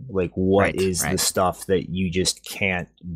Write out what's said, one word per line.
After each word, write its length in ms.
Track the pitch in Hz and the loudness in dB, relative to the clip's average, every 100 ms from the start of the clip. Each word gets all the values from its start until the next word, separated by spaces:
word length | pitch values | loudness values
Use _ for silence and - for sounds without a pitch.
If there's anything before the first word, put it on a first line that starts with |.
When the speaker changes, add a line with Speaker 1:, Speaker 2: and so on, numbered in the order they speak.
| 131 | -6
Speaker 1:
Like, 240 | 95 87 - | -2 -2 0
what 300 | 92 98 92 | 4 6 4
Speaker 2:
Right, 100 | 78 | 2
Speaker 1:
is 260 | 95 85 | -2 0
the 60 | 73 | 0
Speaker 2:
right. 120 | 87 | 0
Speaker 1:
stuff 460 | - - 92 82 - | 0 2 0 0 0
that 240 | 92 - | 0 0
you 220 | 90 92 | -4 -2
just 340 | 90 87 - - | 0 0 -2 -8
can't 420 | - 98 90 85 _ 87 | -4 -2 -2 -6 _ -14